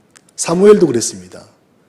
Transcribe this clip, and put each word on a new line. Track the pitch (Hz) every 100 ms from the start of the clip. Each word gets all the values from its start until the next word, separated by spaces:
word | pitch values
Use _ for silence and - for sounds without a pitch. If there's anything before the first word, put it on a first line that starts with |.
| _ _ _ -
사무엘도 | - 175 208 208 170
그랬습니다. | 120 - 98 90 - - _ _ _